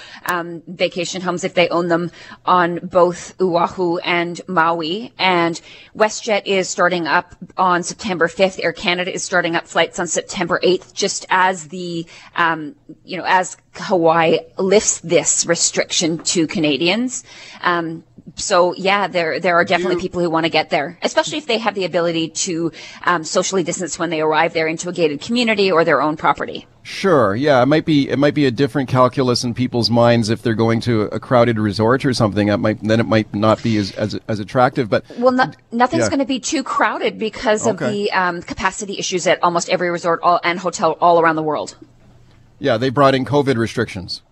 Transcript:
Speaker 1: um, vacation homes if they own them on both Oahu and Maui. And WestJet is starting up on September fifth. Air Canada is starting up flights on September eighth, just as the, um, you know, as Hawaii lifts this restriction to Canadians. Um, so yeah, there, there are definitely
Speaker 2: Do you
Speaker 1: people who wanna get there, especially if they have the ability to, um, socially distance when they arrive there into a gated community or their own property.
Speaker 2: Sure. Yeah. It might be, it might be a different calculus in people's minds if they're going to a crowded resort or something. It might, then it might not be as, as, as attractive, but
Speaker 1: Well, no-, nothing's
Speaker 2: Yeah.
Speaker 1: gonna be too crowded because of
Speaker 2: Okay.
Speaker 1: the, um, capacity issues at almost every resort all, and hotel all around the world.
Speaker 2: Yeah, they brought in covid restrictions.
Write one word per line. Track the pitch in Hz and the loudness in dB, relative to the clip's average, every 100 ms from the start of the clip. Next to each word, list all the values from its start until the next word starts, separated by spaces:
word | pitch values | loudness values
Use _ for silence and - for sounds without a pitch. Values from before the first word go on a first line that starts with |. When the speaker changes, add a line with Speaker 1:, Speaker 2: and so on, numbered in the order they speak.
| - - | -20 -10
Speaker 1:
um, | - 180 170 170 - | -6 -6 -6 -12 -14
vacation | 185 175 185 165 185 | -4 -4 -2 -6 -6
homes | 180 170 | -6 -4
if | 185 | -2
they | 180 170 | 0 2
own | 165 175 | 2 0
them | 165 175 - - - - | 0 -2 -8 -20 -6 2
on | 180 175 170 | 2 2 -2
both | 180 185 175 175 - - | 0 4 4 2 -12 -2
Oahu | 185 170 170 - 175 170 | 0 2 0 0 -2 0
and | - 175 170 170 - | 0 0 -2 -6 -2
Maui. | 180 165 170 156 202 247 - | 2 2 0 -4 -6 -8 -2
And | 185 175 170 165 - - - | 0 2 2 -2 -10 -20 -18
WestJet | - 214 - 233 202 - | 0 0 0 -2 -2 0
is | 190 175 | 0 0
starting | - 175 180 156 | 0 2 2 0
up | 175 - - 170 - | 0 -2 -12 -12 -2
on | 185 175 | 2 2
September | 175 - 220 170 160 | -2 -8 -6 0 0
fifth. | - 190 - | 2 0 0
Air | 165 | -4
Canada | 165 180 175 180 | -2 -2 -2 -2
is | 170 | -6
starting | - 180 170 | -2 0 0
up | 165 - | -2 -2
flights | 180 170 - | 0 0 -2
on | 170 | -4
September | - - 202 170 180 | -4 -6 -6 -2 0
eighth, | 185 185 - | 2 0 -4
just | - 196 - - | -6 -6 -6 -2
as | 185 185 185 151 | 2 2 0 -10
the, | 185 175 170 165 - - | -12 -8 -8 -10 -16 -12
um, | - 170 160 147 - - - | -2 -2 -2 -6 -14 -20 -20
you | - 175 | -12 -8
know, | 123 | 0
as | 185 180 - _ | 0 0 -8 _
Hawaii | - 170 185 165 165 165 165 - - | -14 -2 2 4 4 4 2 -2 -4
lifts | 185 202 - - | 2 2 2 -4
this | 170 165 156 - | 0 0 2 -2
restriction | - 170 - 185 - - 160 165 - | 0 0 0 -2 -2 -2 -2 -2 -2
to | 180 151 | -2 0
Canadians. | 196 151 135 170 214 254 - - - - - | 0 0 0 0 0 -4 -6 -14 -20 -20 -6
Um, | 175 170 165 165 - - - - | -2 -2 -4 -10 -16 -20 -18 -12
so | - 180 180 | 0 2 2
yeah, | - 185 202 180 | 0 0 0 0
there, | 180 160 143 | -2 -2 -2
there | 180 170 | 2 2
are | |
definitely | 180 175 185 175 | 2 0 0 -2
Speaker 2:
Do | |
you | 180 | -4
Speaker 1:
people | 180 | -2
who | 175 | 0
wanna | 160 165 | 0 0
get | 160 151 | 0 0
there, | 170 143 - | -2 -4 -6
especially | 262 311 320 311 | -2 -2 -2 -6
if | - | -4
they | 226 | -2
have | 226 | -2
the | 196 | -2
ability | 180 175 170 165 160 | -2 0 0 0 -4
to, | - 196 160 165 - - - | -4 -6 -4 -4 -6 -16 -6
um, | - 170 | -2 -2
socially | 156 185 180 190 | 0 -2 0 -2
distance | 165 170 165 - | -2 -4 -8 -6
when | 165 | -4
they | 156 | -2
arrive | 156 156 170 | 0 2 0
there | 165 160 | 0 -2
into | 165 175 | -4 -6
a | |
gated | 175 156 143 | -2 -2 -2
community | - 233 226 208 190 | -4 -2 0 2 2
or | 160 | 2
their | 165 135 | 4 2
own | 151 151 | 0 0
property. | 165 - - - - _ | 0 0 -6 -10 -16 _
Speaker 2:
Sure. | - - 196 151 101 107 | -16 -4 2 4 4 2
Yeah. | 147 131 | 2 4
It | 131 | 4
might | 156 | 2
be, | 160 147 - | 2 2 2
it | 123 | 2
might | 147 | 2
be | 147 135 | 2 0
a | |
different | 113 139 147 127 | 2 0 0 0
calculus | 127 123 139 127 120 | 4 4 4 0 0
in | 123 | -2
people's | 117 127 120 104 | -2 -2 0 2
minds | 117 117 117 104 | 4 6 4 2
if | 113 | -2
they're | 120 | 0
going | 110 113 113 | 0 2 2
to | 123 110 | 0 0
a | 101 113 | -2 -6
crowded | - 127 120 110 | 0 4 4 2
resort | 107 98 113 131 | 0 2 2 2
or | 143 | 0
something. | 120 110 95 104 | 0 0 2 2
It | 101 | 2
might, | 107 104 | 0 -2
then | 107 110 | 0 2
it | 110 | 2
might | 110 107 | 0 0
not | 104 110 104 | 0 2 2
be | 120 107 | 2 0
as, | 95 | -2
as, | - 107 95 - | -4 -6 -6 -6
as | 107 | -8
attractive, | 98 131 131 143 107 | -2 2 2 2 0
but | 117 - - | -2 -2 0
Speaker 1:
Well, | 254 | 2
no-, | 254 202 - _ | 2 -2 -4 _
nothing's | 240 247 330 | 0 0 2
Speaker 2:
Yeah. | 196 | 0
Speaker 1:
gonna | 277 | 0
be | 262 254 | -2 -4
too | - 311 | -4 -6
crowded | 262 - 220 277 220 190 | -4 -2 -2 -2 -4 -4
because | 220 - 233 214 226 | -6 -4 -2 0 0
of | 185 | -2
Speaker 2:
Okay. | 170 | -4
Speaker 1:
the, | 208 202 | -2 -2
um, | 190 180 170 | -2 -2 -4
capacity | - - 196 - 196 196 | -10 -6 -6 -6 -10 -8
issues | - 185 175 | -4 -2 0
at | 151 | 2
almost | 175 170 - | 2 0 -2
every | 180 175 | -2 0
resort | 170 175 165 | -2 -2 0
all, | 175 175 | 2 2
and | 175 170 | 0 -4
hotel | 180 170 165 151 | -6 -2 -2 2
all | 175 170 | 4 6
around | 165 156 | 6 2
the | |
world. | 156 135 95 - - _ - - - - - _ | -2 -4 -6 -12 -20 _ -20 -20 -20 -20 -20 _
Speaker 2:
Yeah, | 139 113 | -2 0
they | 135 | 0
brought | 117 139 | 4 4
in | 131 | 4
covid | 113 147 135 117 | 2 0 2 0
restrictions. | 110 - 107 95 90 - _ | -2 -2 -4 -6 -12 -14 _